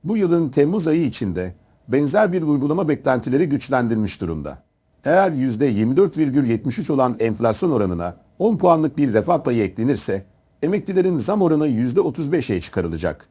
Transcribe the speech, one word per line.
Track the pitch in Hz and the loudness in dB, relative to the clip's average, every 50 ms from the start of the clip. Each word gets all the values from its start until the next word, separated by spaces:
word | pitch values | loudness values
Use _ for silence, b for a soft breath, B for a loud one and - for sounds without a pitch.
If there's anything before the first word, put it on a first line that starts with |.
| - | -4
Bu | 160 226 | -2 0
yılın | 220 196 170 170 170 165 143 | 0 2 2 2 2 2 0
Temmuz | 127 147 143 151 185 220 160 160 | 2 2 2 4 2 0 0 2
ayı | 151 165 170 | 2 2 2
içinde | 123 - - 117 95 87 90 92 90 90 b b b b b _ - | 0 -2 -2 -4 -4 -2 -4 -6 -6 -8 b b b b b _ -2
benzer | 117 139 147 139 147 208 214 190 | 0 0 0 2 2 2 2 2
bir | 175 185 | 0 -2
uygulama | 160 151 147 139 135 143 156 185 185 151 | 0 0 0 0 0 0 0 0 0 -2
beklentileri | 143 - - 139 131 123 107 135 127 143 180 156 | -2 -2 0 0 0 0 0 0 0 0 2 0
güçlendirmiş | 139 135 - - 139 127 120 113 113 110 107 95 - - | 0 -4 -2 -2 -2 0 0 0 0 -2 -2 -4 -4 -6
durumda. | 95 85 82 78 69 73 65 - _ _ _ _ _ _ _ _ _ | -6 -6 -6 -6 -8 -10 -12 -14 _ _ _ _ _ _ _ _ _
Eğer | 139 160 190 196 185 | 2 2 4 4 2
yüzde | 156 131 131 131 113 107 147 | 0 -2 -2 -2 0 0 0
yirmi | 135 110 101 110 113 135 | 0 2 2 0 2 2
dört | 156 202 170 - 151 | 2 2 2 2 -2
virgül | 156 139 127 147 135 117 | -2 0 2 0 0 0
yetmiş | 117 110 - 135 117 - | -2 -2 -2 -4 -4 -4
üç | 165 - | -4 -2
olan | 156 135 127 123 117 - | 0 2 2 0 0 0
enflasyon | 113 113 104 98 117 113 110 - 190 175 | -2 -2 -2 0 0 0 0 0 0 0
oranına | 143 113 101 92 87 85 85 87 - - _ _ _ _ | 2 2 0 0 -2 -4 -6 -8 -8 -12 _ _ _ _
on | 185 220 220 | -2 0 0
puanlık | 165 - 180 165 160 156 160 156 147 | 2 4 4 4 4 2 -2 0 0
bir | 147 131 | -2 2
refah | 104 107 - 165 175 151 - | 2 2 2 2 0 0 0
payı | 135 123 117 | 0 0 0
eklenirse, | 104 90 92 101 113 135 139 104 - - 95 98 98 _ _ _ _ _ _ _ | 0 -2 -2 -2 0 0 0 -2 -2 -4 -4 -6 -6 _ _ _ _ _ _ _
emeklilerin | - 160 196 202 - - 190 190 180 190 175 147 | -4 -2 -2 -2 -4 -2 0 0 0 2 0 0
zam | 113 - 202 214 | -2 -2 0 2
oranı | 190 165 156 151 156 151 | 2 2 4 2 2 2
yüzde | 123 110 123 127 120 190 | 2 0 0 0 0 0
otuz | 175 160 - - 160 139 | 0 0 -2 -4 -4 -2
beşe | 170 165 117 - 107 90 | -2 -2 0 -2 -4 -4
çıkarılacak. | - - - 101 87 85 80 80 85 85 76 - - _ | -4 -4 -4 -4 -4 -2 -4 -4 -4 -6 -6 -6 -16 _